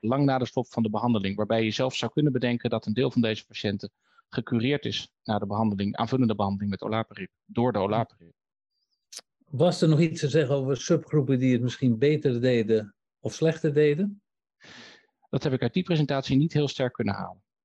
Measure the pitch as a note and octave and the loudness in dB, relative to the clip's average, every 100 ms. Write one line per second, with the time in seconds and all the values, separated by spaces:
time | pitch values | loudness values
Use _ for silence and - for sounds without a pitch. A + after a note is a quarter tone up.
0 | A2 C3 C#3+ C3 A#2+ - A#2+ - A2 G#2+ | -2 0 2 2 -2 -4 -4 -2 -2 0
1 | A#2+ A2+ F#2+ G2+ G#2+ A2+ A2+ G#2+ C3 - | 0 0 0 -2 0 0 0 0 -4 -4
2 | D3+ - D3 B2+ B2 A#2+ A#2+ A2+ - G#2+ | -6 0 0 2 0 -2 -2 -2 -2 0
3 | C3+ B2 A2+ G#2+ - - G#2+ F#2+ G2+ _ | 0 2 0 0 -8 -6 -4 -4 -6 _
4 | _ _ _ - A2+ A#2 A#2+ C#3+ A2+ G#2+ | _ _ _ -8 -2 0 0 -2 -4 -8
5 | - _ - G#2 G2+ G#2 A2 G2+ G2+ - | -10 _ -6 -4 -2 -2 -2 0 -2 -2
6 | A#2 C3 A#2+ G#2 G2 G2 G2+ G2 - A2 | -2 0 0 0 -2 -2 -4 -4 -4 -4
7 | A2 - F#2 _ - G#2+ A#2+ G#2+ G2 G#2+ | -6 -10 -16 _ -8 -2 0 2 0 0
8 | A#2 _ E2+ _ _ _ _ _ _ _ | -2 _ -20 _ _ _ _ _ _ _
9 | _ - - _ _ B2 E3+ - D#3+ D3+ | _ -20 -20 _ _ 0 0 2 4 4
10 | E3 D#3+ C#3+ D3+ B2 C#3 C3 C3 - E3 | 4 0 -2 0 0 0 -2 -2 0 0
11 | - D3+ B2+ C3 C3 B2 B2 - C3 A2+ | 2 0 2 2 4 2 0 0 0 2
12 | C#3 D3+ D3 A#2+ B2+ A#2+ G#2 A2 G#2 _ | 2 2 0 0 2 2 4 2 0 _
13 | _ _ A#2 - D#3+ D#3+ D#3+ C#3+ D3+ D3 | _ _ -10 -2 0 0 0 4 4 2
14 | G3+ G3+ _ _ _ _ - - - - | -2 -4 _ _ _ _ -20 -20 -20 -20
15 | _ _ _ C#3 D3+ C3 A#2+ - F3+ E3 | _ _ _ -4 -2 -2 0 -2 0 0
16 | C#3+ C#3 - C3+ D#3+ D3 C#3+ - B2+ - | 0 -2 0 2 2 2 -2 -2 -4 -2
17 | A2 G2 F#2 F#2 _ _ | -4 -4 -8 -14 _ _